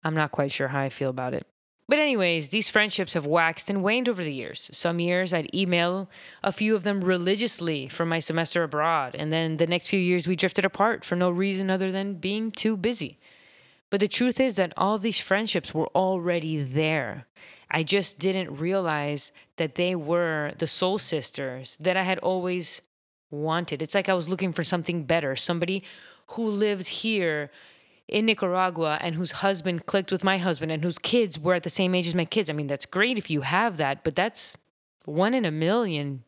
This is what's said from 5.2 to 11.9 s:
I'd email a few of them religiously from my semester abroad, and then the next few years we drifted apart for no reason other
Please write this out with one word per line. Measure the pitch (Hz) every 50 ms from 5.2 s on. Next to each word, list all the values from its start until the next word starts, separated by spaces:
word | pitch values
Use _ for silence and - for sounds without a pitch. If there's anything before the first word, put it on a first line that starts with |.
| 185 175
I'd | 180 170 156 - -
email | 185 196 180 180 175 170 175 180 190 196 185 - - - - - -
a | - 196
few | 185 - 214 214 220
of | 208 170
them | 208 202 196
religiously | 180 180 185 180 175 185 196 202 233 240 - - 175 170 156 143 131 131
from | - - 175 165
my | 165 165
semester | 151 - 160 165 165 156 - 175
abroad, | 170 151 147 147 151 165 165 156 135 127 - -
and | 147 151
then | 160 165 165 160 160
the | 151 170
next | 165 175 180 - -
few | - 196
years | 180 175 180 180 151 165
we | 185
drifted | 165 - 185 - - 190
apart | 190 - - 202 220 240 -
for | - - 180
no | 175 180 180
reason | 175 175 190 196 196 190 196 190
other | 190 190 190 190